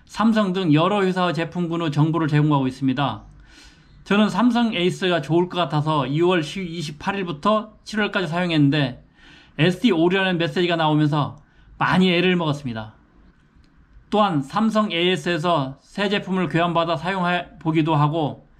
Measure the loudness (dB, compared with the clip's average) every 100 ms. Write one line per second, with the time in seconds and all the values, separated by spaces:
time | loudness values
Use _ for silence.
0 | _ 0 2 2 0 0 2 4 4 2
1 | 0 0 -2 -2 -4 -4 -4 -2 -2 0
2 | 0 0 0 2 2 2 0 -2 -2 0
3 | -4 -6 -14 -20 -20 -20 -20 -20 _ -20
4 | 0 2 2 2 2 2 0 0 -2 0
5 | 0 0 2 0 0 -2 -2 0 0 -2
6 | -2 2 2 2 -2 -8 -8 -8 -10 -8
7 | -6 -4 -6 -2 0 0 -2 -14 -8 -4
8 | -2 -2 -2 -2 0 4 4 4 0 -4
9 | -18 _ -20 -20 _ 0 0 2 2 2
10 | 2 2 0 0 -2 0 0 0 2 2
11 | 2 0 -4 -8 _ _ -20 -4 0 2
12 | 4 2 2 0 -2 -4 -6 -10 -12 -18
13 | _ _ -20 _ _ _ _ _ _ -20
14 | _ 0 2 0 -4 -2 0 0 0 0
15 | 0 0 -2 -2 0 0 -2 -10 _ -6
16 | -2 -2 -2 -2 0 0 2 0 0 -2
17 | -4 -2 -2 -2 -6 -6 -2 0 2 2
18 | 2 0 -4 -6 -18